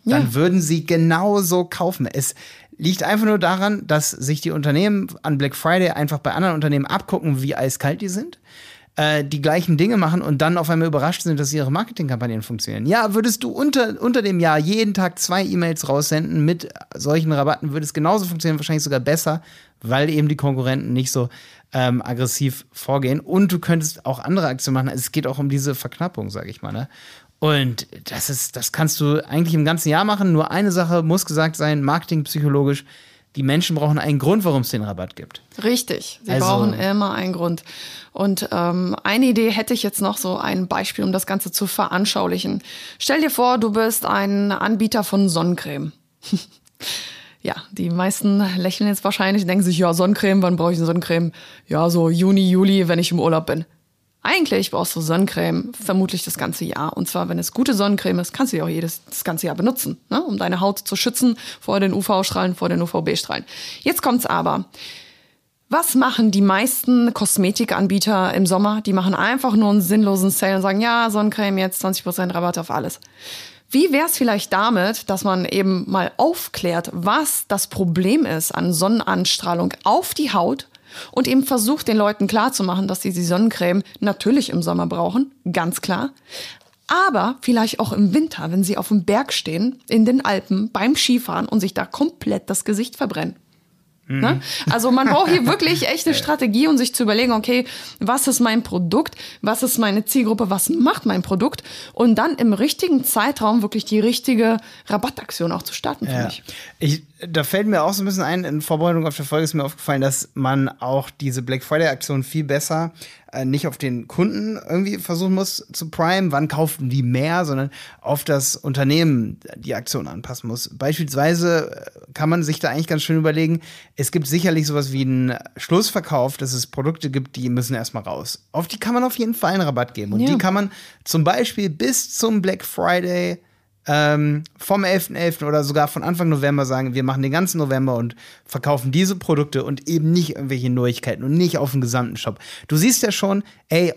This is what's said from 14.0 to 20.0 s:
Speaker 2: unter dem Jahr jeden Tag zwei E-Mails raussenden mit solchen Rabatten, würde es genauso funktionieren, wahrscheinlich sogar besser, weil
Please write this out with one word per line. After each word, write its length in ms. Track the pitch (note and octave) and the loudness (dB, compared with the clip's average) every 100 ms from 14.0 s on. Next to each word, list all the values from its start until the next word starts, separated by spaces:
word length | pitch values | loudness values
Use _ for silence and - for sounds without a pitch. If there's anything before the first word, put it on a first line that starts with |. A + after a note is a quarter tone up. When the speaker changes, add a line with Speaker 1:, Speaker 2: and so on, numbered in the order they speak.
Speaker 2:
unter 200 | A#3+ A#3+ | 0 2
dem 200 | G3+ F3+ | 2 2
Jahr 180 | E3 D#3 | 4 4
jeden 340 | D#3 G#3+ G#3+ | 2 2 2
Tag 260 | G3 F3+ - | 0 -2 -2
zwei 260 | - F3+ F#3+ | -2 0 0
E-Mails 420 | F3+ E3+ D#3+ C#3 | 0 0 -2 0
raussenden 560 | C#3 D3+ D#3 D#3+ D#3+ | 0 2 0 0 2
mit 240 | D3+ F3 - - - - | 2 0 -4 -16 -16 -6
solchen 360 | C#3+ D#3+ D#3+ | 0 0 2
Rabatten, 400 | C#3+ C#3 - D#3 | 2 2 0 -4
würde 140 | C#3+ D3+ | -6 -4
es 80 | |
genauso 320 | D#3+ D#3+ G#3+ F3+ | -2 0 0 0
funktionieren, 340 | E3+ E3 D#3 | -2 -2 -2
wahrscheinlich 240 | D3+ D#3 | -2 -2
sogar 160 | C#3+ C3+ | 0 -2
besser, 420 | B2 D#3 - D#3 - - - _ | -2 -2 -2 -4 -6 -20 -20 _
weil 280 | A2+ C3 | -2 2